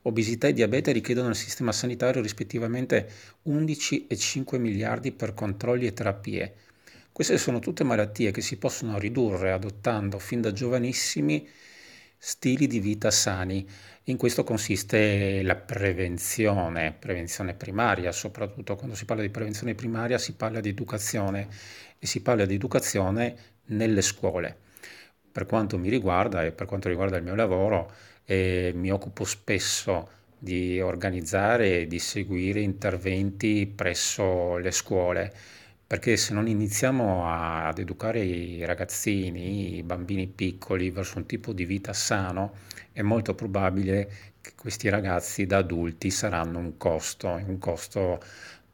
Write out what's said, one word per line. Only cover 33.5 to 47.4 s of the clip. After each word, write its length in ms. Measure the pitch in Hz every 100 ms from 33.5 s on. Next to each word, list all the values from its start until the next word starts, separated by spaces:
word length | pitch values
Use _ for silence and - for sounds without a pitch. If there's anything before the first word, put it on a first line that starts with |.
| 104 101
presso 880 | 104 92 85 - - 98 90 87 87
le 140 | 92
scuole, 600 | - - 95 90 90 92 - - - - - _
perché 240 | 98 - 110
se 160 | -
non 140 | 104 113
iniziamo 800 | 104 107 104 131 131 110 92 85
a-, 400 | 82 82 80 80
ad 100 | 92
educare 420 | 92 - 110 113
i 420 | 95 87 87 87 85
ragazzini, 1120 | 87 90 - - 98 92 87 87 101 95 85
i 60 |
bambini 420 | 85 87 90 98 92
piccoli 640 | - 95 - - 92 90
verso 300 | 90 92 -
un 80 | 80
tipo 260 | 113 -
di 120 | 98 87
vita 280 | 98 98
sano, 600 | 101 - 107 92 90 101 - - - -
è 120 | -
molto 320 | 104 113 110 98
probabile 1000 | 110 98 92 95 95 98 101 - - -
che 120 | - -
questi 340 | - - 107
ragazzi 560 | 101 95 87 - - 95
da 120 | 98
adulti 520 | 90 85 85 82 98
saranno 480 | 95 107 87 82 85
un 200 | 85 -
costo, 500 | 92 80 - - 92
un 300 | 87